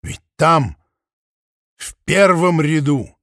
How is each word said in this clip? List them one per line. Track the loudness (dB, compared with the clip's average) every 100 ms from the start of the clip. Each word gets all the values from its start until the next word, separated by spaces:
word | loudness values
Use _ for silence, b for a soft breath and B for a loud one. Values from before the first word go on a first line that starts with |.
Ведь | -16 -16 _ _
там, | 2 2 0 -8 _ _ _ _ _ _ _ _ _
в | _ -18 -18
первом | -4 2 4 4 2 0
ряду | 0 -2 0 -2 -4 _